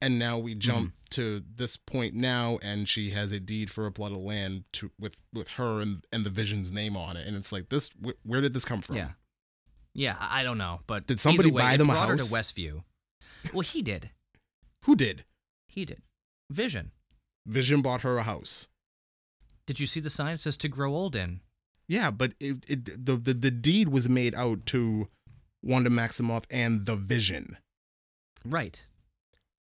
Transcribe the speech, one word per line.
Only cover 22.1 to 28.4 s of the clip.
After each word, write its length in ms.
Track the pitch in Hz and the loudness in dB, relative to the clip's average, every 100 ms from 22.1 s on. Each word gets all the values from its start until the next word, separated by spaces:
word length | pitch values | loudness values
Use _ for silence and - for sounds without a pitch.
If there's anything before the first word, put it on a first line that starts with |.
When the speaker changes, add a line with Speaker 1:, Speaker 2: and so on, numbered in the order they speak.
Speaker 1:
but 220 | 107 127 - | 2 -2 -2
it, 240 | 139 131 - | -4 -4 -2
it, 360 | 139 120 - 127 | -4 -4 -6 0
the, 100 | 127 | 0
the, 180 | 120 | 2
the 160 | 123 135 | 2 2
deed 380 | 120 131 196 185 | 2 4 4 6
was 200 | 135 123 | 4 4
made 260 | 127 120 | 4 4
out 300 | - 123 110 - | 0 -2 -2 -2
to 420 | 127 113 107 101 _ - - _ _ | 0 2 0 -2 _ -20 -20 _ _
Wanda 280 | 113 127 123 | 0 4 4
Maximoff 540 | 120 117 - 120 117 - | 4 2 0 0 -2 -4
and 360 | 127 117 110 101 | -2 2 2 0
the 100 | 104 | -2
Vision. 600 | 98 120 98 82 - - _ _ _ _ _ _ _ - | 0 0 0 -2 -8 -16 _ _ _ _ _ _ _ -16